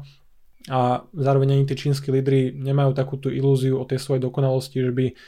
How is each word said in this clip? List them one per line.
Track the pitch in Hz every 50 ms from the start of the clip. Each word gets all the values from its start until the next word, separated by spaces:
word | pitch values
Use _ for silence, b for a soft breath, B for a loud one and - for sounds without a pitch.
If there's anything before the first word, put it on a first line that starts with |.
| B B B B B B - - - - - - - -
A | 131 131 123 123 123 - - -
zároveň | - 165 135 139 139 139 135 135 139 139
ani | 139
tí | 135 135
čínsky | 135 - 147 139 139 - -
lídri | 131 135 131 139 135 135 131 127 139
nemajú | 139 131 135 135 143 139 135 131
takú | 135 131 135 139
tú | 135 - 135
ilúziu | 131 135 135 139 139 131 131 131 131 131
o | 131
tej | - 139 127
svojej | - - 139 131 127
dokonalosti, | 123 127 143 139 135 131 135 135 - - 131
že | 127 127
by | 123 131 131 123 - B B